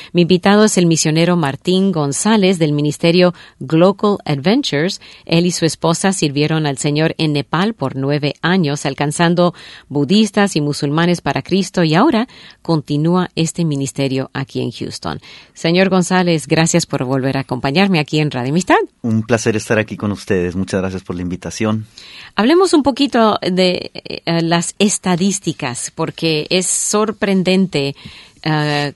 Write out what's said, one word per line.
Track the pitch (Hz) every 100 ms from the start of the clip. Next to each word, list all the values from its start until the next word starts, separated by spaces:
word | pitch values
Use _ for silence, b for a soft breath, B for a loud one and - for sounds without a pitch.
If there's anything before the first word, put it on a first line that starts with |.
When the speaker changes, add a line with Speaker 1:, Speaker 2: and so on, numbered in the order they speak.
| B
Speaker 1:
Mi | 175
invitado | 165 180 196 208 214
es | 196
el | 170
misionero | 160 160 156 170 175
Martín | 147 135 - 185 196
González | 190 143 139 214 220 185 185
del | 160
Ministerio | 147 147 143 170 175 180 170 B B
Global | 131 160 180 196 208 202 -
Adventures. | 143 143 240 277 143 170 - B B B
Él | 165 175
y |
su | 170 165
esposa | - 165 165 190
sirvieron | 190 151 139 151 160 151
al | 135
Señor | 151 147 160 -
en | 156
Nepal | 147 135 156 196 226
por | 135 131
nueve | 135 147 143 -
años, | 160 190 151 143 151
alcanzando | 135 147 151 170 175 175 - B B B
budistas | 135 139 202 214 - 202 170
y |
musulmanes | 147 143 143 151 170 175
para | - 139
Cristo, | - 185 180 -
y | 165
ahora | 156 285 240 240 B B B
continúa | - 160 - 147 160 180 175 -
este | 160 - 165
ministerio | 139 135 - 139 131 131
aquí | 135 135 127
en | 123
Houston. | - - - 87 - B B B
Señor | B 165 175 190
González, | 185 175 185 175 165 -
gracias | 160 165 175 -
por | 143 127
volver | 135 131 135
a |
acompañarme | 135 127 139 143 196 175
aquí | 147 151
en | 151
Radio | 131 123
Amistad. | 160 - 349 392 _
Speaker 2:
Un | 120 110
placer | 110 113 120 107
estar | - 110
aquí | 107 101
con | 104
ustedes. | 95 - 95 90 87
Muchas | 95 98
gracias | 92 92
por | - 90
la |
invitación. | 90 87 - - 110 110 110 B B B B B
Speaker 1:
Hablemos | 220 339 381
un | 330
poquito | 277 240 277 240 220 -
de, | 165 185 185 175 -
eh, | - - - - 170
las | 165 170 170 -
estadísticas, | 202 - 196 175 196 185 - 147 139 123 - -
porque | 156 - 165 156 -
es | 180 180 - - 214 214 202
sorprendente, | 202 190 180 185 190 151 139 139 B B B B
eh, | - 156 151 147 143